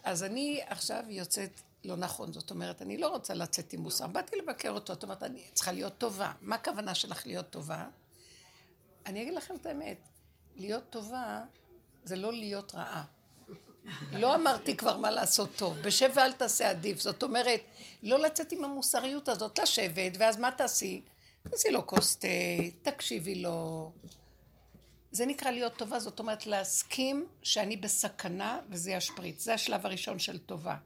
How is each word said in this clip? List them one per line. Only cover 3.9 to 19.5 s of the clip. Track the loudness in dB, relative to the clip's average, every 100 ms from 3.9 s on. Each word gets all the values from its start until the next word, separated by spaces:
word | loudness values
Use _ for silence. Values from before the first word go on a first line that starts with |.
| -2 -2
באתי | -4 -4 -6
לבקר | -6 -6 -4
אותו, | -6 -8
זאת | -10
אומרת, | -10 -8
אני | -10 -10 -2
צריכה | 0 0
להיות | -2 -6 -2
טובה. | -4 -2 -4 -4
מה | -4 -2
הכוונה | -2 -4 -2 -2
שלך | -2 -4 -6
להיות | -6 -6
טובה? | -10 -6 -6 -8 -14 _ -20 -20 -20 -20 -20 -20 _ _ -16 -10
אני | -6
אגיד | -4
לכם | -6 -6 -8
את | -6
האמת, | -6 -6 -10 -14 -20 _ _ -20 -10
להיות | -4 -4 -4
טובה | -10 -8 -6 -4 -6 -8 -18 -20 -20 _ -16
זה | -8 -4
לא | -2
להיות | -4 -4 -6 -6 -8
רעה. | -6 -6 -8 _ _ -20 -18 -18 -18 -20 -14 -10 -6
לא | 2 4 6
אמרתי | 6 4 0 2
כבר | 2 2
מה | 2
לעשות | 2 4 4 2 0
טוב, | -2 0
בשב | 2 6 8 8
ואל | 6
תעשה | 6 2 4 4
עדיף. | 2 -2 -2
זאת | -2 -2
אומרת, | 0 2 4 2 0 -18 -18 -8
לא | 4 4
לצאת | 6 2 -2
עם | -4
המוסריות | -4 0 2 2 0 -2 0
הזאת, | 0 0